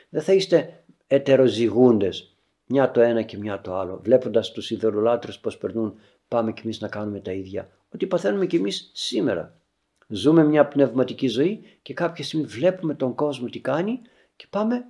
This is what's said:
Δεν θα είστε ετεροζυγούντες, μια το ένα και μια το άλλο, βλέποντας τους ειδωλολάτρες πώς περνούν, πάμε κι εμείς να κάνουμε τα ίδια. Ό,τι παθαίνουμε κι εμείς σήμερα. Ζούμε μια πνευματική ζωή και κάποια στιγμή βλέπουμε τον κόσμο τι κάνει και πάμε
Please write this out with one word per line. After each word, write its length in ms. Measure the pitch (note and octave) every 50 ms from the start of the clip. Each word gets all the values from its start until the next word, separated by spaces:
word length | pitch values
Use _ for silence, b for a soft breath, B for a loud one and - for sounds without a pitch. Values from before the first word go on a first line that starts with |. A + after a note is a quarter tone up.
| b b
Δεν 120 | - D#3
θα 120 | D#3 G3 G3
είστε 500 | F#3+ F#3 - E3+ D#3 - - - - _ _ _ _ _
ετεροζυγούντες, 1300 | - C#3 C#3 C3+ C3+ C3+ B2+ C3 A#2 G#2 A2 A#2+ G#2+ G2 A#2+ B2+ B2 A2+ G2+ G2 F2+ E2 - - _ _ _ _ _ _ _ _
μια 260 | - B2 C#3 C3+ -
το 100 | - A#2+
ένα 200 | A#2 A#2 A#2 A2+
και 160 | G#2+ A2+ -
μια 240 | G2+ G2+ G#2+ G2 G2+
το 140 | - F#2+ F#2
άλλο, 240 | F#2+ F#2 F2+ F#2+ - -
βλέποντας 480 | G#2+ B2+ B2 - A#2 G#2+ A2+ G#2+ -
τους 200 | - A2 - -
ειδωλολάτρες 680 | A#2 F#2 A2 A2 G2+ G#2 A2 A#2 A#2+ A#2 - A2+ G2+ -
πώς 180 | - A2 -
περνούν, 420 | - - F#2+ F#2 A2+ A2 G#2 b b b b b b b
πάμε 260 | - B2 A#2 A2+ A2 G#2+
κι 80 | - -
εμείς 160 | A2+ G#2+ -
να 80 | G#2+
κάνουμε 320 | G2+ - G#2 G#2+ G#2 G2+ G2
τα 120 | F#2+ G2
ίδια. 380 | F#2+ G2 F#2+ F#2+ G2 F#2+ - _ _ _ _ _ -
Ό,τι 140 | - F#3+
παθαίνουμε 380 | F#3 F3+ F3 F#3+ G3+ G3+ G3 F#3
κι 100 | - E3+
εμείς 360 | E3+ F#3+ G3+ F3+ - - _ -
σήμερα. 600 | - - - - G#3+ E3+ A#2+ F#2+ E2 E2 - _ _ _ _ _ _ _ _ _ _ _
Ζούμε 360 | - A2 F#2+ G2 D3 D#3+ E3 D#3
μια 240 | D3+ D3+ D3 C#3
πνευματική 600 | - - C#3+ C#3 A#2 A2+ C3 B2+ - - - C3+
ζωή 360 | B2 G#2+ B2 D3+ F#3+ A3 B B B B B
και 120 | B - A#2+
κάποια 300 | - F3 E3 E3 - C#3
στιγμή 220 | - - D#3 C#3+
βλέπουμε 480 | - - A#2 D#3 F#3 F#3 F3+ - D#3 C#3+
τον 220 | - C#3 B2 A#2
κόσμο 320 | - D3 D3 C3 A#2+ B2
τι 120 | - - -
κάνει 420 | - B2+ C#3 D#3+ F#3 G#3+ B3+ B3+ b b b b b b b
και 100 | _ - _
πάμε 360 | - G3+ A3 A3+ B3 B3 A#3+